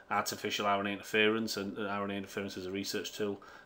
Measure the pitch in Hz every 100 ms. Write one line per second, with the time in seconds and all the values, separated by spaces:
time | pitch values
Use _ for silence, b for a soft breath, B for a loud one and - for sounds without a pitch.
0 | B 104 - 104 104 - 104 101 101 101
1 | - 110 107 110 110 - 98 113 101 101
2 | 101 101 98 - 101 95 92 98 95 104
3 | - - 104 98 B B